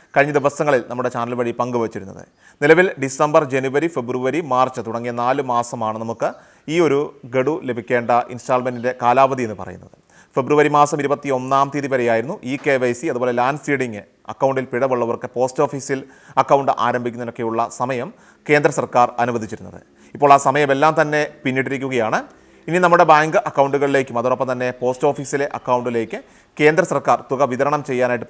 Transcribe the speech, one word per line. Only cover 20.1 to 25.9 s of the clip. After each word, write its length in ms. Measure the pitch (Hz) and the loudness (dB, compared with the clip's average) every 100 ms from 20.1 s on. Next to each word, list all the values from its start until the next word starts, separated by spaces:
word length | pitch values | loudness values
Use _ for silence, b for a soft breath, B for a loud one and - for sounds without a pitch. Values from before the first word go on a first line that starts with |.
ഇപ്പോൾ 180 | - 143 | 0 6
ആ 40 | 139 143 | 6 6
സമയമെല്ലാം 480 | 139 143 135 151 156 | 2 2 4 4 4
തന്നെ 260 | 151 151 147 - | 2 0 -2 -4
പിന്നിട്ടിരിക്കുകയാണ്. 760 | 139 131 127 131 131 127 110 165 285 b b b - | -4 -2 -2 -4 -4 -2 0 -2 -4 b b b -4
ഇനി 100 | 175 | 2
നമ്മുടെ 260 | 180 170 | 4 6
ബാങ്ക് 320 | 165 151 156 156 | 6 6 4 0
അക്കൗണ്ടുകളിലേക്കും 840 | 151 139 139 139 143 139 127 120 | 0 0 2 2 2 0 0 -2
അതോടൊപ്പം 340 | 120 127 127 | -2 -2 -2
തന്നെ 180 | 123 127 123 | -2 -4 -4
പോസ്റ്റ് 280 | 123 127 151 | -4 0 0
ഓഫീസിലെ 400 | 139 135 143 139 | -2 -4 -4 -4
അക്കൗണ്ടിലേക്ക് 640 | 117 - 123 123 | -6 -2 -2 0